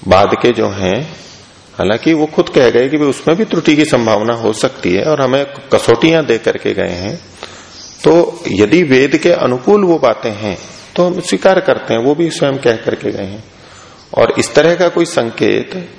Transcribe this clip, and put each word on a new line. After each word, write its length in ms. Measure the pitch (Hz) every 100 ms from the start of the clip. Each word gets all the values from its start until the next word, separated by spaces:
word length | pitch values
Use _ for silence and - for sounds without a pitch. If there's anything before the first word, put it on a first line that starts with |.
| 95
बाद 220 | 92 101 -
के 100 | 120
जो 160 | 113 107
हैं, 480 | 98 92 98 160 - - - - - - -
हालांकि 340 | 90 110 160
वो 140 | 160 156
खुद 220 | - 170
कह 220 | - 127
गए 180 | 117 131
कि 80 | 151
भाई 120 | 147
उसमें 280 | 127 - 170
भी 80 |
त्रुटि 320 | 214 170 160 151
की 80 |
संभावना 500 | 151 139 113 104 110
हो 180 | 117 110
सकती 400 | 110 - - -
है 120 | 175
और 160 | 156 147
हमें 240 | 135 135
कसौटियां 800 | 139 - - 110 - 117 165 165 143
दे 120 | 113
करके 360 | - 101 101
गए 160 | 95 92
हैं, 260 | 87 95 165 - - - - - - - -
तो 400 | - 160 170 - -
यदि 340 | 95 104 160
वेद 340 | 170 131 139 151
के 160 | 170
अनुकूल 520 | 170 127 127 127 208
वो 140 | 190 165
बातें 340 | 135 110 120
हैं 260 | 101 104 87 - - - -
तो 100 | 180
हम 140 | 180
स्वीकार 400 | 165 190 190 185
करते 340 | 185 120 -
हैं, 60 | 117
वो 140 | 120
भी 160 | 147 170
स्वयं 280 | 151 143 135
कह 180 | 123 113
करके 360 | - 107 -
गए 120 | 104
हैं। 300 | 98 101 - - - - - - -
और 200 | - 117 -
इस 160 | 120
तरह 200 | - 156
का 140 | 170 175
कोई 160 | 175
संकेत 680 | 165 - 117 110 107 104 120 185 175